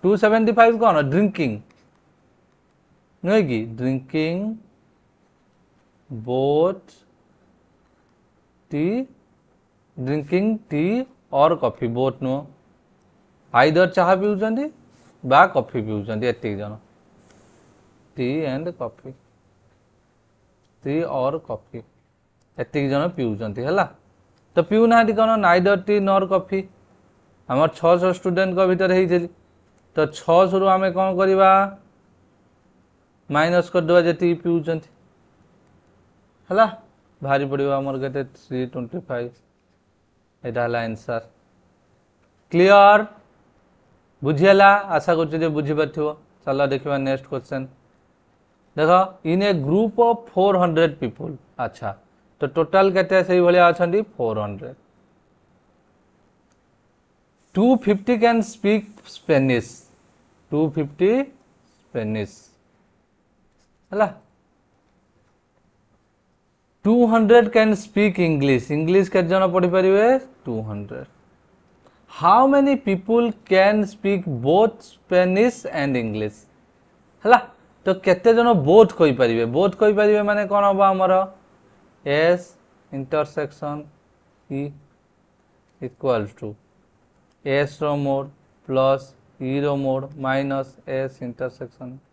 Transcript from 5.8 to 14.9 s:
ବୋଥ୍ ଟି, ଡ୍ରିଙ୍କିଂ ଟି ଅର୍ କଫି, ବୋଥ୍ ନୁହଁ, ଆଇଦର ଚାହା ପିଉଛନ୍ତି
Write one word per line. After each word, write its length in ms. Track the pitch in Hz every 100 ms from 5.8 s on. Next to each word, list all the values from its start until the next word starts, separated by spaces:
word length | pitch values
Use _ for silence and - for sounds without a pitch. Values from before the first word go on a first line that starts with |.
| _ _ _
ବୋଥ୍ 800 | 117 117 127 139 147 175 190 _ _ _ _ _ _ _ _ _ _ _ _ _ _ _ _ _ _ _
ଟି, 140 | 147 165 233 262 _ _ _ _ _ _ _ _ -
ଡ୍ରିଙ୍କିଂ 600 | 127 151 143 180 214 220
ଟି 480 | _ 151 175 233 262 _ _
ଅର୍ 220 | 139 156
କଫି, 320 | 170 120 - 120
ବୋଥ୍ 360 | 117 131 131
ନୁହଁ, 160 | 131 139 139 _ _ _ _ _ _ _ _ _ _
ଆଇଦର 340 | 120 143 160 180
ଚାହା 280 | 185 175
ପିଉଛନ୍ତି 500 | 190 202 202 220 233 302 _ _